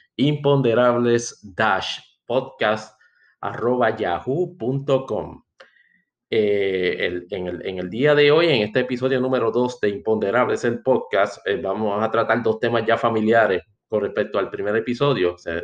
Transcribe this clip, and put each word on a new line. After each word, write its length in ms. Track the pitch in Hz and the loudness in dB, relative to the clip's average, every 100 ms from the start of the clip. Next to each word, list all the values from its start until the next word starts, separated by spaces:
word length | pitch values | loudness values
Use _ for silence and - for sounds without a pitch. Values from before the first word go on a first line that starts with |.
| _ - | _ 0
imponderables 1200 | 139 147 143 139 123 113 123 120 120 120 117 - | 0 2 2 4 4 4 4 4 2 2 -2 -12
dash 560 | 104 90 110 95 - - - _ | -12 -2 0 0 -2 -10 -14 _
podcast 720 | - 120 - - 110 107 - _ _ _ _ _ | -4 -4 -4 -2 -2 -2 -6 _ _ _ _ _
arroba 540 | 98 101 117 123 117 110 | -10 -4 0 2 0 0
yahoo 600 | 98 87 - 147 175 - | -2 -2 -2 -4 -4 -4
punto 480 | 113 135 135 135 - | -4 -4 0 -2 0
com. 360 | 107 78 78 _ _ - _ _ _ _ _ _ | -6 -6 -12 _ _ -20 _ _ _ _ _ _
Eh, 640 | 117 104 101 98 95 92 76 | 0 2 2 0 0 0 -2
el, 260 | 92 87 87 | -4 -4 -6
en 160 | 98 90 | -6 -6
el, 180 | 90 98 | -6 -8
en 120 | 92 | -8
el 120 | 90 | -6
día 240 | 107 147 | 0 2
de 160 | 147 143 | 4 6
hoy, 160 | 156 170 | 4 4
en 160 | 131 | 2
este 180 | 104 127 | 0 0
episodio 400 | 127 123 131 131 | -2 -2 0 0
número 300 | 127 127 117 | 0 0 0
dos 280 | 120 123 - | 0 -2 0
de 100 | 104 | -2
Imponderables, 760 | 101 110 110 101 113 117 113 | -2 -2 0 0 2 0 0
el 180 | 120 120 | -2 -2
podcast, 640 | - 120 - 98 101 - 92 | 0 0 0 0 0 -2 -4
eh, 140 | 101 | -4
vamos 400 | 95 101 110 101 | -2 -2 -2 -2
a 80 | 110 | 0
tratar 320 | 113 113 117 | 0 0 0
dos 160 | 113 110 | 0 0
temas 260 | 120 117 110 | 0 0 0
ya 100 | 113 | 0
familiares 640 | 120 113 107 117 107 92 - _ _ | 0 0 2 4 4 0 -4 _ _
con 140 | 107 | -4
respecto 400 | 101 101 104 104 | -2 -2 -2 -2
al 100 | 95 | -4
primer 240 | 101 101 | -4 -2
episodio. 640 | 110 117 120 143 123 87 87 | -2 -2 0 0 2 0 -2
Se, 240 | 87 85 | -6 -6